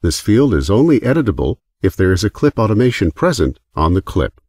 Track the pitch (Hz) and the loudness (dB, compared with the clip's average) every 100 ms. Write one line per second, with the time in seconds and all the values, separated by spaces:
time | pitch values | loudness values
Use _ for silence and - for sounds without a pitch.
0 | - - - 107 139 85 69 104 160 139 | -2 -2 0 2 2 0 0 2 4 2
1 | 120 151 131 69 65 - _ _ 95 - | 2 0 -2 -2 -4 -6 _ _ -4 0
2 | 95 92 104 - 143 - 110 107 123 - | 0 2 -2 0 -2 0 -2 2 0 0
3 | 85 - 175 147 71 - _ - 80 90 | -4 0 -2 0 -2 -4 _ -4 0 0
4 | - 95 62 _ | -2 -4 -4 _